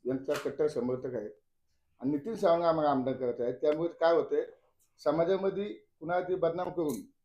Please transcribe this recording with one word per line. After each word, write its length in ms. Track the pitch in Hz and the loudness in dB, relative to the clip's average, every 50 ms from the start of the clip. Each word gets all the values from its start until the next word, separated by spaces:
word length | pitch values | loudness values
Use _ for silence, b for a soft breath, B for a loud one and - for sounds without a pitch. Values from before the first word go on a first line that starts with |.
| _ | _
यांचा 280 | 123 131 131 - - 143 135 - | -4 -4 -4 -2 -4 -4 -2 -2
कट्टर 220 | 135 135 - 151 | -6 -2 0 0
समर्थक 480 | 151 147 127 120 123 127 123 123 131 123 | 0 0 0 -2 -2 -2 -4 -4 -6 -6
आहे 140 | 113 104 107 - _ _ _ _ _ _ _ _ _ _ _ _ _ | -6 -8 -8 -14 _ _ _ _ _ _ _ _ _ _ _ _ _
आणि 100 | 120 135 | -4 -2
नितीन 240 | 151 143 143 220 226 | -2 -2 -4 -6 -4
सावंत 300 | 196 202 175 170 170 170 | 2 4 4 4 4 4
आम्हाला 260 | 165 160 160 151 147 | 2 2 4 4 2
आमदार 260 | 139 131 127 131 131 | 2 2 0 0 -2
करत 240 | 127 131 120 117 123 | 0 -2 -2 -2 0
आहेत. 140 | 120 120 120 | -2 -2 -2
त्यामुळे 340 | - - 151 151 160 170 165 | 0 2 2 2 2 -2 -4
काय 260 | - - 165 165 170 | -2 2 4 4 4
होतंय, 320 | 156 135 - 143 151 180 - - _ _ _ _ _ _ _ _ _ | 4 2 2 -2 -2 -2 -4 -12 _ _ _ _ _ _ _ _ _
समाजामध्ये 760 | - 151 147 165 170 175 190 185 190 196 180 190 202 208 | -2 0 2 2 2 2 2 2 0 -2 -2 -2 -6 -6
कुणाला 560 | 214 - _ _ _ _ 160 160 175 185 180 - | -8 -12 _ _ _ _ -4 -2 -2 -2 0 -2
तरी 60 | 185 | -2
बदनाम 360 | 170 165 165 160 180 180 - | 0 0 0 0 0 -4 -4
करून 300 | - 175 165 147 123 101 - - _ _ | -2 -2 -2 -2 -2 -6 -10 -16 _ _